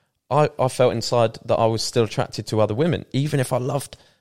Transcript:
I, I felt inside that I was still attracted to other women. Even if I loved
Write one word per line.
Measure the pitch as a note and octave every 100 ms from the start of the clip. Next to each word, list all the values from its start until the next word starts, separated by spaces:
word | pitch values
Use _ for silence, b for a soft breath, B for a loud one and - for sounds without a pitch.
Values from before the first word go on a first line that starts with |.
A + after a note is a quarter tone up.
| b b -
I, | C#3 D3+ -
I | B2+
felt | - B2+
inside | A2+ - A#2+ A2+ -
that | A2+ G#2+
I | A2+
was | A2+
still | - B2
attracted | A2 - - - -
to | A2
other | G#2+
women. | G#2+ E3+ - -
Even | C3+ D3 C#3+
if | B2
I | B2
loved | B2+ C3+ - - b b